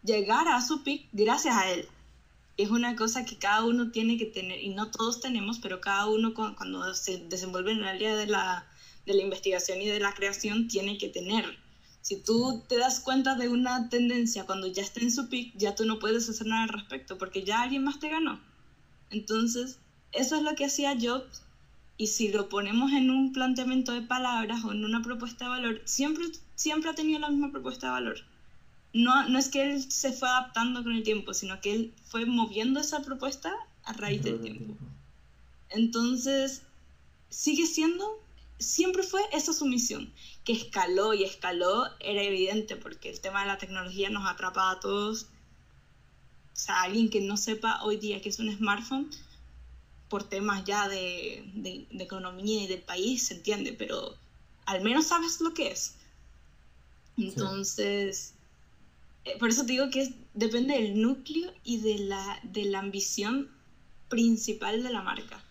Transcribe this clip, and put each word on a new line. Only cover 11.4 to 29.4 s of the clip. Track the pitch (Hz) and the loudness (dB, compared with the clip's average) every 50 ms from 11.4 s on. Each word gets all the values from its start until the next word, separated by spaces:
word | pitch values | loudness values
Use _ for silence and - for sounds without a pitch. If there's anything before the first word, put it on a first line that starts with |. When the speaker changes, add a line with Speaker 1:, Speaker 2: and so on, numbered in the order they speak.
| - - - - _ - - - - - - - - | 0 -2 -8 -12 _ -20 -20 -20 -20 -20 -20 -10 -6
Speaker 1:
Si | - 196 | -6 -6
tú | 196 - - 226 233 247 262 247 226 - - | -4 0 2 4 4 4 2 0 -4 -2 0
te | 254 | 2
das | 240 247 262 254 - | 4 4 4 2 0
cuenta | - - 262 269 254 269 269 | 0 2 2 4 4 4 2
de | 247 247 240 | 2 2 2
una | 240 240 254 254 247 254 226 240 | 4 4 4 4 2 0 0 0
tendencia | 240 240 240 240 247 240 233 226 - 202 185 | 2 4 4 4 4 4 2 2 0 -2 -2
cuando | - 190 196 190 | -4 -4 -2 -2
ya | 185 180 180 | -2 -2 -2
está | 196 - - 233 | -4 -4 -2 0
en | 233 247 | 0 2
su | - 269 262 | 2 2 0
peak, | - 254 247 240 - - | -2 -2 -4 -4 -6 -2
ya | 196 208 202 202 | 0 0 0 2
tú | - 220 | 2 2
no | 226 220 214 | 2 2 0
puedes | - 214 220 233 226 226 | 2 2 2 2 2 -2
hacer | 220 - 220 | -4 -4 -2
nada | 220 220 226 226 | 0 2 2 0
al | 220 | 0
respecto, | - 214 - - - - - - 185 | -2 -8 -8 -10 -10 -10 -8 -10 -8
porque | 185 190 185 - 190 190 | -8 -8 -4 -4 -4 -2
ya | 196 214 226 | 0 2 2
alguien | 240 254 269 277 269 | 2 2 0 0 0
más | 285 277 285 | 0 -2 -2
te | - | -4
ganó. | 302 311 320 320 269 214 - - - - _ - - - _ - - - - - - | -2 -2 0 0 -2 -4 -6 -12 -20 -20 _ -20 -20 -20 _ -20 -20 -20 -20 -18 -6
Entonces, | 202 214 214 - 220 226 233 233 233 240 247 262 - - - - _ - _ - - | -6 -6 -2 0 2 2 2 2 0 -2 -4 -6 -8 -14 -20 -20 _ -20 _ -6 -2
eso | - 269 - 311 | 0 0 2 2
es | 302 | 2
lo | 302 302 302 | 2 2 0
que | 294 277 | 0 0
hacía | 285 - - 285 277 277 | 0 0 0 2 2 2
Jobs, | 240 226 240 240 269 262 - - - - - - - - - - - - - - | 2 2 0 0 -2 -4 -8 -16 -18 -20 -20 -20 -20 -20 -20 -20 -20 -20 -20 -6
y | - 220 | -4 -2
si | 214 - - 226 208 | -2 0 2 2 2
lo | 196 208 196 | 2 0 0
ponemos | - - 202 202 196 214 233 262 277 277 | 0 -2 -2 0 2 2 2 4 4 4
en | 277 254 262 | 6 6 6
un | 262 269 269 262 262 | 6 4 4 2 2
planteamiento | 262 262 254 254 247 254 254 262 262 247 247 | 2 2 2 2 2 0 2 2 2 2 2
de | 240 240 226 | -2 -4 -2
palabras | - 247 254 254 247 247 226 220 208 233 233 226 | -2 -2 0 2 2 0 0 0 -2 -2 -4 -2
o | 214 | -2
en | 208 214 214 | -2 -2 -2
una | 214 226 233 | 0 0 0
propuesta | 226 240 254 226 240 233 233 - 247 | 0 -2 -4 -6 -6 -8 -8 -8 -6
de | 247 | -6
valor, | 247 254 247 233 220 220 - | -4 -2 -2 -2 -2 -2 -4
siempre, | - - - 277 302 311 311 339 330 330 - - - - | -4 0 0 2 0 0 -2 -2 -6 -6 -10 -16 -16 -8
siempre | - - 311 302 311 311 330 | -4 -2 0 0 0 0 -2
ha | 311 | -2
tenido | 311 311 311 311 302 | 0 0 2 2 2
la | 302 294 | 0 0
misma | 294 285 294 277 | 2 2 2 0
propuesta | 269 277 247 254 247 - - | -2 -4 -6 -6 -6 -4 -4
de | 262 | -2
valor. | - 127 123 113 - - - - - - - - - - - - - - - - - | -2 0 -2 -2 -4 -6 -10 -18 -20 -20 -20 -20 -20 -20 -20 -20 -20 -20 -20 -2 4
No, | 226 240 240 269 277 269 | 4 6 8 8 6 6
no | - 254 | 6 4
es | 262 | 4